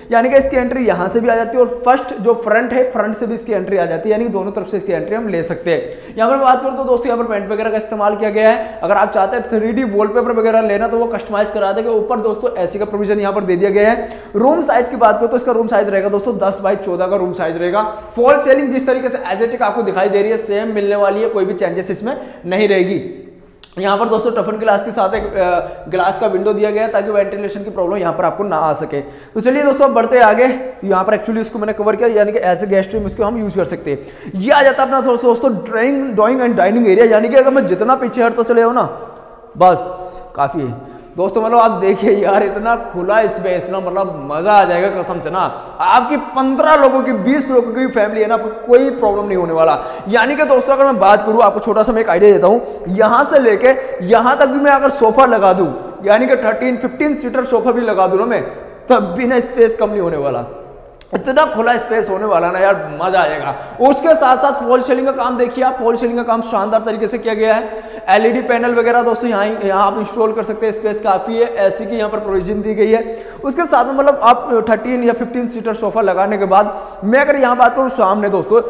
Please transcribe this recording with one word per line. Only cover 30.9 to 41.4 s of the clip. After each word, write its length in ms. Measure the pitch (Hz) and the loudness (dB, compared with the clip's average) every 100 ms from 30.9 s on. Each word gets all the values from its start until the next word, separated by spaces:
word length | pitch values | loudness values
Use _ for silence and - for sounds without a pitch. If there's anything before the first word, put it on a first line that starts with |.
| 185 | 0
पर 120 | 190 214 | 0 -2
actually 260 | 226 226 | -2 -4
इसको 180 | 220 226 | -4 -6
मैंने 140 | 208 | -6
कवर 220 | 214 208 208 | -2 -2 0
किया, 140 | 233 | 2
यानी 220 | 208 208 | 2 2
कि 80 | 214 | 0
as 260 | 180 175 202 | 0 0 0
a 20 | |
guest 280 | 196 190 220 | -2 0 -4
room 100 | 196 | -6
इसको 180 | 196 | -4
हम 140 | 208 233 | -2 -2
यूज़ 180 | 208 190 | -4 -4
कर 100 | 175 | -4
सकते 260 | 175 151 | -6 -6
हैं। 400 | 139 - - - 185 | -8 -8 -18 -10 -4
ये 160 | 220 | 2
आ 100 | 285 | 4
जाता 200 | 277 254 | 4 2
है 60 | 262 | 0
अपना 120 | 262 | 0
दोस्तों, 280 | 247 240 247 | 0 2 2
दोस्तों, 260 | 226 269 190 | 2 0 -2
ड्राइंग, 480 | 220 220 247 277 | -4 -2 0 0
ड्राइंग 380 | 269 208 214 262 | -2 0 2 2
and 140 | 240 185 | 0 2
डाइनिंग 320 | 180 233 226 | 2 4 4
एरिया, 180 | 190 226 | 6 6
यानी 240 | 214 226 | 4 4
कि 60 | 262 | 4
अगर 160 | 262 | 4
मैं 140 | 269 185 | 2 2
जितना 300 | 185 220 262 | 0 0 0
पीछे 280 | 247 247 | -2 0
हटता 200 | 233 233 | 0 0
चले 180 | 226 233 | 0 2
जाऊँ 120 | 233 | 2
ना, 160 | 247 170 - - - - - - - | 2 -2 -6 -16 -18 -20 -20 -16 2
बस 560 | 180 165 180 180 - - - - | 4 4 -2 -10 -14 -16 -12 -4
काफ़ी 260 | 143 170 | -4 -4
है। 300 | 127 113 - - - 170 | -6 -8 -14 -20 -12 -6
दोस्तों, 240 | 190 220 | -2 -2